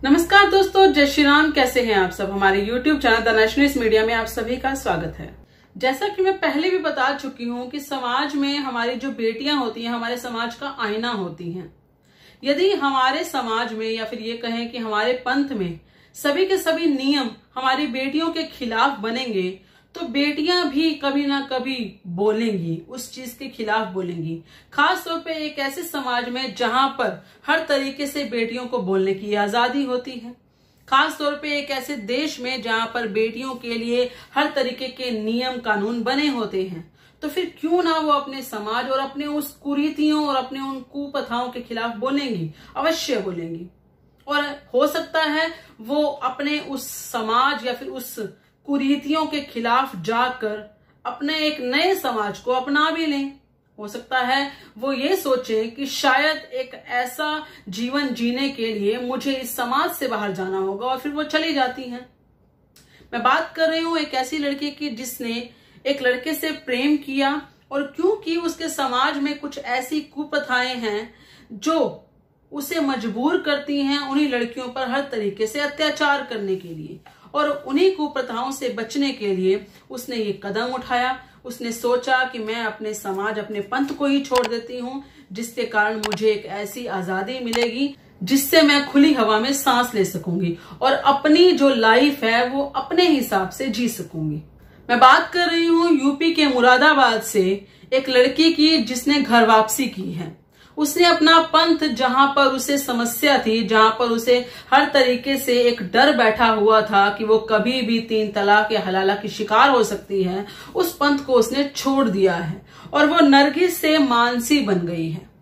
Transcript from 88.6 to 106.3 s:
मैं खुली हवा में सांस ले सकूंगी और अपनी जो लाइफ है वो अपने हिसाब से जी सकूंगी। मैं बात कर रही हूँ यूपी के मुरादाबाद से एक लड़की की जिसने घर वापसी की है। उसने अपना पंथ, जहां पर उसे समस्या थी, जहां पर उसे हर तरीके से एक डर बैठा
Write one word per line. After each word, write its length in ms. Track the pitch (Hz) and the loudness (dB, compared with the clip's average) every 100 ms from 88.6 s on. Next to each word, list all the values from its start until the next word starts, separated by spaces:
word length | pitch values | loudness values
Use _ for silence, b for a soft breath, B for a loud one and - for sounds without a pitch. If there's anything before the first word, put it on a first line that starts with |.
मैं 240 | 294 285 285 | 6 4 2
खुली 260 | 277 302 | 6 6
हवा 260 | 262 220 220 | 6 4 2
में 140 | 247 | 2
सांस 420 | 277 - 240 240 | 0 2 2 2
ले 100 | 214 | 0
सकूंगी 540 | 190 170 170 175 175 170 B B | 0 -2 -4 -2 -2 -4 B B
और 120 | 254 | 2
अपनी 600 | 277 269 277 302 311 359 | 4 2 2 4 8 8
जो 160 | 285 277 | 8 4
लाइफ 560 | 247 220 233 285 277 | 6 6 6 6 2
है 240 | 226 233 247 | 2 2 2
वो 240 | 277 277 269 | 0 -2 -4
अपने 320 | - 339 359 | -2 2 4
हिसाब 420 | 285 226 202 185 | 4 2 -2 -2
से 160 | - 269 | -4 -6
जी 220 | 208 240 | -2 -2
सकूंगी। 540 | - 160 160 156 151 - - b b - | -4 -8 -6 -4 -6 -10 -20 b b -2
मैं 80 | 240 | 6
बात 320 | 254 311 330 | 8 8 4
कर 160 | 359 349 | 0 0
रही 180 | 339 330 | 2 2
हूँ 380 | 330 339 294 | 4 4 4
यूपी 280 | 269 - 330 | 2 0 0
के 140 | 320 294 | 2 2
मुरादाबाद 760 | 247 247 254 302 285 247 180 | 4 6 6 6 6 4 2
से 440 | - 208 185 196 B B B | -2 0 2 0 B B B
एक 180 | 262 269 | -2 2
लड़की 420 | 254 262 269 330 | 4 4 6 4
की 260 | 320 302 320 | 6 4 4
जिसने 440 | 214 247 - 285 | 0 -2 2 2
घर 240 | - 240 220 | 4 6 8
वापसी 400 | 220 214 - 262 | 6 4 0 -2
की 260 | - 185 | -4 -8
है। 280 | 165 160 - _ b b - | -6 -8 -12 _ b b -2
उसने 300 | 294 - 349 | -2 4 6
अपना 340 | 339 311 330 | 6 8 6
पंथ, 380 | 320 311 330 320 311 | 6 4 4 4 2
जहां 400 | 233 254 254 277 | 0 2 4 4
पर 180 | 277 277 | 6 2
उसे 320 | 262 - 285 | 2 0 -2
समस्या 600 | 277 233 233 - 294 262 | 0 0 0 2 4 4
थी, 280 | 226 220 196 | 2 0 4
जहां 240 | 220 220 | 6 6
पर 140 | 220 | 4
उसे 420 | 247 226 240 247 247 B B | 0 0 4 2 2 B B
हर 160 | 269 285 | 4 6
तरीके 420 | 277 254 247 277 269 | 4 4 2 0 -2
से 260 | - 240 | 2 4
एक 200 | 240 233 | 4 2
डर 340 | 180 233 285 247 | 0 4 6 6
बैठा 300 | 220 | 4